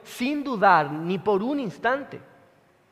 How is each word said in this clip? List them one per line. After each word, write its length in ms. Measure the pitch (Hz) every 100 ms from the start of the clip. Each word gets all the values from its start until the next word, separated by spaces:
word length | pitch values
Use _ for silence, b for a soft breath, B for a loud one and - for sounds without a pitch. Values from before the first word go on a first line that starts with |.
sin 420 | - - 254 294
dudar 460 | 277 226 196 170 147
ni 280 | 151 165 190
por 240 | 208 196
un 160 | 233 294
instante. 600 | 226 - 226 269 269 - - - _ _ _ _ _